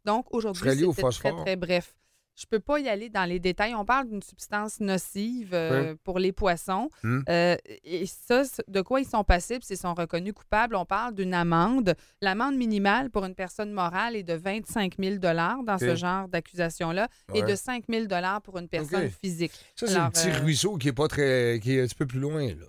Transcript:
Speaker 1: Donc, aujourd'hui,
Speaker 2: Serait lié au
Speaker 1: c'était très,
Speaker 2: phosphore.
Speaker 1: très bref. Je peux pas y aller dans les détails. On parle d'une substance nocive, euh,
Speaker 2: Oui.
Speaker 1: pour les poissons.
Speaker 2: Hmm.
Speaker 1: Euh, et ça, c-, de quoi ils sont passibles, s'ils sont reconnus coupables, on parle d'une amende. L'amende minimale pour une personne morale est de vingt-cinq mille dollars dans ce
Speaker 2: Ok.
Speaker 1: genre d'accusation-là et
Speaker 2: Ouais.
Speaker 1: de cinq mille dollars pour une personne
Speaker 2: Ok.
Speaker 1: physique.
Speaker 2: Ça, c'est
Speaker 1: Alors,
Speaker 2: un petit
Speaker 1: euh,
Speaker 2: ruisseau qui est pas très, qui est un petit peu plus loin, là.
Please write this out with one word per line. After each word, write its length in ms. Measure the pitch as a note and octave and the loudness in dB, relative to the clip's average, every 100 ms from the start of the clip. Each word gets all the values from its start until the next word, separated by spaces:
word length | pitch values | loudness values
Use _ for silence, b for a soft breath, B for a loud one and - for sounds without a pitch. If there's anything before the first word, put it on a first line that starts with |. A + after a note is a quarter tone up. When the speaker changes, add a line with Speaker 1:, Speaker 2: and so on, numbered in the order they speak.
| G#3 | -2
Speaker 1:
Donc, 200 | A3+ - | -2 0
aujourd'hui, 260 | A#3 G#3+ F3+ | -2 -2 0
Speaker 2:
Serait 120 | C3+ C3+ | 2 4
lié 80 | |
au 60 | F3+ | 2
Speaker 1:
c'était 100 | B2+ | 4
très, 80 | B2+ A2+ - | 0 2 -2
Speaker 2:
phosphore. 140 | E3 | -2
Speaker 1:
très 120 | F3+ F#3 | -2 -2
bref. 380 | F3 F3+ - _ _ _ _ - | 0 -2 -2 _ _ _ _ -20
Je 60 | |
peux 160 | - A3 | -4 -2
pas 180 | - D4 | 0 -2
y 60 | C4 | 0
aller 200 | G3+ A3+ | -4 -4
dans 160 | G#3 | -2
les 140 | F3 F3+ | 0 0
détails. 360 | F3+ F3+ G#3+ | 0 0 -2
On 120 | A3+ G3+ | -2 0
parle 220 | C4 A#3+ | 0 0
d'une 120 | G3+ | -8
substance 580 | - - - G#3 G#3+ - | -10 -18 -6 -4 -4 -4
nocive, 680 | G3+ F#3 - G3 A3+ B3 F#3+ | 0 0 -2 -4 -4 -4 -2
euh, 380 | F3 D#3+ C3+ D#3+ | 0 2 2 0
Speaker 2:
Oui. 60 | D#3 | -6
Speaker 1:
pour 140 | F#3+ F#3 | -6 0
les 140 | F#3 | 0
poissons. 580 | F3+ G3 E3+ - F#3+ G#3+ b | 2 0 0 -2 -4 -4 b
Speaker 2:
Hmm. 180 | A2+ B2+ C#3 | -2 -2 2
Speaker 1:
Euh, 260 | E3+ F3 E3+ - - | 2 4 2 -4 -18
et 220 | D#3 E3+ | -8 -6
ça, 400 | F#3+ - - B3 | -6 -10 2 2
c-, 180 | C#4 - - | 2 -4 -4
de 140 | G3 | -4
quoi 180 | F3+ C4+ | 0 -2
ils 60 | C4+ | 0
sont 180 | A3 | 0
passibles, 400 | G3+ F3 - B3 | 4 2 2 -8
s'ils 140 | - F#3 | -6 -6
sont 160 | F3+ | -4
reconnus 400 | E3+ E3 F3 G3 | -4 -2 -2 -4
coupables, 420 | - - G#3 A#3 G3 | -10 -2 0 2 -2
on 80 | |
parle 300 | E3 G3+ A#3+ | -2 -2 -2
d'une 180 | G3 F#3 | -4 0
amende. 600 | F3+ F3 E3 G3 C4 F#3+ D3+ b b | 2 4 4 4 4 4 2 b b
L'amende 360 | G3 G3+ C#4 C4 | -2 0 0 0
minimale 520 | A#3 G3+ G3 A#3 C4+ | 0 2 4 2 2
pour 160 | G#3 | -4
une 100 | F#3 | -4
personne 380 | F#3 F3+ - G#3 | -6 -8 -6 -6
morale 440 | G3+ E3+ F#3 A#3 A3 | -2 0 0 -2 -4
est 60 | |
de 120 | F3 | -4
vingt-cinq 640 | E3 F#3+ G#3+ - A3+ F#3 - | -4 -2 -4 -4 -2 -2 0
mille 200 | F#3+ G3+ | -2 0
dollars 440 | F3+ E3 F3 C4 | 2 2 0 -2
dans 140 | A3+ F#3+ | -2 0
ce 140 | C#3+ | 2
Speaker 2:
Ok. 40 | E3+ | 0
Speaker 1:
genre 320 | F3+ F#3+ F#3 | 0 -2 -2
d'accusation-là 800 | F3 - F3+ E3 - E3 F3+ A#3+ b b | -4 -4 -4 -4 -2 -2 0 -2 b b
et 60 | G#3 | 0
Speaker 2:
Ouais. 80 | G#3 | 2
Speaker 1:
de 40 | G3 | 0
cinq 320 | - B3 - | -2 -6 -2
mille 180 | A3+ G#3+ | -2 0
dollars 360 | F3 F#3 G3+ | -2 -2 -4
pour 160 | - F#3 | -6 -12
une 100 | F3 | -6
personne 380 | E3 D3 F#3+ C#3 | -4 0 0 0
Speaker 2:
Ok. 60 | - | -2
Speaker 1:
physique. 300 | F#3+ E3 E3 B B | -6 -2 -4 B B
Speaker 2:
Ça, 120 | - A#3 | -4 2
c'est 80 | |
Speaker 1:
Alors, 140 | F3+ E3 | 4 4
Speaker 2:
un 20 | |
petit 180 | E3 F3 | 2 2
Speaker 1:
euh, 100 | C3+ | 2
Speaker 2:
ruisseau 340 | D#3 C#3 G3 F3+ | 2 2 2 0
qui 120 | C#3 | 0
est 40 | |
pas 160 | B2 D3+ | 2 0
très, 500 | D3 C#3 B2+ A#2+ A#2 | 2 4 4 4 2
qui 140 | B2 C3+ | 2 2
est 40 | |
un 60 | B2 | 2
petit 80 | |
peu 120 | - C#3 | -2 -4
plus 140 | C3 | -2
loin, 280 | C#3+ D#3 B2+ | -2 -2 -4
là. 60 | D2+ | -6